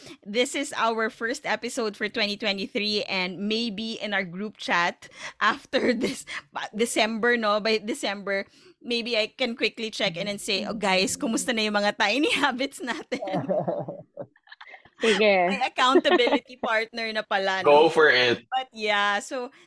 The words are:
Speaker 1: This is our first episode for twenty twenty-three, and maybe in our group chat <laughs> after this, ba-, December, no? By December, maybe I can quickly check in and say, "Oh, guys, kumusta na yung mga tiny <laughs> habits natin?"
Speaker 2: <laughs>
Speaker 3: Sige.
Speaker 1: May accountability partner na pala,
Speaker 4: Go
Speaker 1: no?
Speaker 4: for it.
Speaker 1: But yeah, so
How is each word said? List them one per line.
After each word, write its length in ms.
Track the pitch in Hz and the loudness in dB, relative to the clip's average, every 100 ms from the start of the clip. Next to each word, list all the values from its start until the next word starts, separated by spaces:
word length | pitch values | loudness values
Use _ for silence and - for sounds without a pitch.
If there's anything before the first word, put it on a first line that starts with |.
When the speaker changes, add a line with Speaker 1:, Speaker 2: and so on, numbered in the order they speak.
| - 320 | -20 -18
Speaker 1:
This 300 | 196 214 254 302 | -6 -2 0 -2
is 160 | 277 - | -4 -2
our 300 | 226 220 220 | 0 0 -2
first 340 | - 226 277 | -4 -6 -4
episode 480 | 165 220 233 262 220 | -4 -4 -4 -4 -4
for 160 | 202 208 | -4 -6
twenty 300 | 240 208 208 | -2 -2 -2
twenty-three, 640 | 214 196 - - 208 208 | -4 -4 -4 -2 0 -2
and 400 | - 190 180 175 | -2 -2 -4 -4
maybe 560 | 208 220 233 196 226 226 | -2 -2 -2 -6 -8 -8
in 140 | 208 196 | -4 -4
our 80 | |
group 320 | 185 175 214 - | -4 -8 -10 -8
chat 560 | - 180 175 - - - | -2 0 0 -4 -14 -16
<laughs> 160 | - - | -14 -2
after 480 | 208 220 - 262 220 | -2 -2 -2 0 0
this, 320 | 226 285 254 - - - - | 0 -2 -6 -10 -12 -12 -10
ba-, 160 | 170 | -6
December, 600 | 214 233 269 220 226 240 240 | -2 0 0 0 2 2 2
no? 240 | 214 214 | 2 0
By 240 | 214 220 | 2 0
December, 640 | 208 285 226 202 196 196 202 _ - _ | -2 -4 -4 -6 -4 -4 -6 _ -20 _
maybe 320 | - 240 233 226 | -6 -4 -2 -2
I 100 | 214 | -2
can 280 | - 254 233 | -2 -4 0
quickly 300 | 277 - 220 | -2 -2 -8
check 240 | - 208 170 | -4 -4 -4
in 80 | |
and 160 | 208 202 | -6 -6
say, 240 | - 190 | -2 -2
"Oh, 80 | - | -2
guys, 480 | 220 202 190 254 - | -2 2 2 2 -2
kumusta 320 | - 226 - | -2 -2 -2
na 160 | 226 214 | 0 0
yung 80 | 208 | 0
mga 240 | 202 - | 0 2
tiny 320 | 208 247 359 - | 2 2 0 2
<laughs> 40 | |
habits 400 | 277 240 277 - | 0 0 -4 -6
natin?" 640 | 262 302 - - 196 - | -8 -8 -6 -6 -4 -4
Speaker 2:
<laughs> 720 | 131 156 165 120 127 - - - - _ - - - - - - | -2 -2 -2 -4 -6 -12 -16 -16 -18 _ -20 -20 -20 -20 -20 -2
Speaker 3:
Sige. 560 | 226 196 208 190 180 | 2 4 6 6 4
Speaker 1:
May 80 | 208 | 2
accountability 960 | - - 254 302 - 349 240 233 - 247 | -2 0 4 4 4 4 4 2 -2 -8
partner 560 | 247 220 220 233 226 | -2 -2 -2 -6 -4
na 80 | 220 | -4
pala, 400 | 208 202 190 190 | -2 0 0 2
Speaker 4:
Go 240 | 147 147 | 6 8
Speaker 1:
no? 40 | 165 | 8
Speaker 4:
for 160 | 165 151 | 6 6
it. 400 | 123 123 117 - | 6 4 2 -2
Speaker 1:
But 200 | 254 254 | -6 -6
yeah, 480 | 226 214 208 202 202 | -4 0 2 2 0
so 320 | - 269 247 - | -4 -8 -8 -12